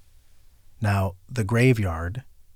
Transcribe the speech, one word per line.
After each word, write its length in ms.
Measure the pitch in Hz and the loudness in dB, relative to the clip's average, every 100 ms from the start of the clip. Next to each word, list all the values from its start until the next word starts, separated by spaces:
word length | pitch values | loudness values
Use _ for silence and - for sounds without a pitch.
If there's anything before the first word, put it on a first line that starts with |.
| - - - - - _ - - | -20 -20 -20 -20 -20 _ -20 -4
Now, 340 | 104 101 95 - - | -2 0 -2 -6 -12
the 160 | - | -6
graveyard 800 | 101 117 127 117 98 82 85 107 - - - | -2 4 4 4 0 -4 -6 -8 -12 -20 -20